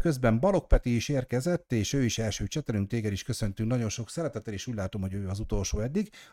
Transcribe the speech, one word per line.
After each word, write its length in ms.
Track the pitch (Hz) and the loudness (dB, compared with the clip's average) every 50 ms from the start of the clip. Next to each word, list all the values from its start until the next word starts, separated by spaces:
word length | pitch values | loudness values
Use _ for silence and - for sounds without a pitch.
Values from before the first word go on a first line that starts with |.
közben 400 | - 170 147 127 123 113 110 113 | 6 4 2 4 4 4 4 4
Balog 260 | 131 196 202 147 - | 4 4 4 4 6
Peti 280 | - - - - 127 120 | 6 6 6 6 4 0
is 120 | 113 - - | 0 0 0
érkezett, 640 | 147 131 127 - 120 127 135 175 175 - - - 123 | -2 -2 0 0 -2 -2 0 0 -2 -2 -2 0 0
és 200 | 113 98 - - | 0 0 0 0
ő 120 | 139 127 | 0 0
is 140 | 110 - - | 0 0 0
első 280 | 110 107 - - 104 | -2 -2 -2 -4 -4
csetelünk, 420 | 95 - 156 139 - 113 101 98 95 | -4 -4 -6 -4 -2 0 0 0 0
téged 240 | - 117 107 107 98 | -2 -2 -2 -2 -2
is 100 | 92 - | -4 -4
köszöntünk 460 | - 117 - 110 101 95 - 113 113 | -4 -4 -2 -2 -4 -2 -2 -2 0
nagyon 180 | 127 123 117 107 | 0 0 0 -2
sok 220 | - - 110 - | -4 -6 -8 -8
szeretettel, 420 | - 165 165 139 - 110 - 117 104 | -6 -4 -4 -4 -4 -6 -8 -6 -8
és 120 | 95 - | -8 -6
úgy 80 | 127 117 | -6 -4
látom, 260 | 104 95 95 - 104 | -4 -4 -4 -4 -4
hogy 120 | 95 95 95 | -4 -4 -4
ő 160 | 101 98 92 | -4 -4 -4
az 100 | 98 101 | -4 -4
utolsó 400 | 110 - 110 101 92 - - 107 | -4 -2 0 0 0 0 0 -2
eddig. 300 | 107 127 151 208 208 - - - - - | -2 0 0 -2 -2 -2 -6 -20 -20 -12